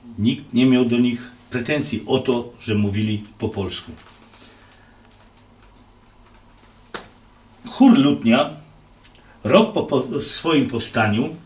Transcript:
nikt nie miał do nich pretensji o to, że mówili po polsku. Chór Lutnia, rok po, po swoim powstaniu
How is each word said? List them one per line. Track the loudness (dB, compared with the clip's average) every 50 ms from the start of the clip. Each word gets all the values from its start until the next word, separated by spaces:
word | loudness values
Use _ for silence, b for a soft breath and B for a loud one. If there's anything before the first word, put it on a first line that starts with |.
| -20 -16 -6
nikt | -2 0 0 0 -2 -8 -4 0
nie | 2 4
miał | 4 4 4 2
do | 2 2
nich | 2 2 0 0 -4 -10 -16 -20 -20 -18 -10
pretensji | -8 -6 -4 -2 -4 -4 -2 -4 -6 -6 -2
o | -2 -2 0
to, | 0 0 -2 -2 -4 -8 -16 -14
że | -6 -2 -2
mówili | 0 0 0 0 -2 -2 -2 -4 -6 -8 -14 -10
po | -8 -8 -6
polsku. | -6 -6 -6 -6 -8 -12 -12 -16 -20 -20 -20 -20 -20 -20 -20 -20 b b b b b b b b b b b b b b b -20 -20 _ -20 -20 _ _ _ _ -20 _ -20 -20 -20 -20 -20 _ _ _ _ _ _ -20 -20 -20 -20 -20 -20 -20 -20 -20 -20 -20 _ -20 -20 -16 -16 -16 -16 -18 -20 -20 -20 -20 _ _ _ _ -20 -20 -18
Chór | -16 2 4 6 8 8
Lutnia, | 6 6 2 0 2 2 2 4 4 2 -2 -6 -16 -20 -20 -20 -20 -20 -20 -20 _ -20 -20 b b b b b b 0
rok | 4 4 4 4 4 -2
po, | -6 -4
po | 0 -2 -2 -2 -2 -6 -6
swoim | -6 -6 -10 -6 -2 0 2 2 2
powstaniu | 0 -4 -4 -4 -2 0 0 0 2 0 0 -2 -4 -6 -14 -20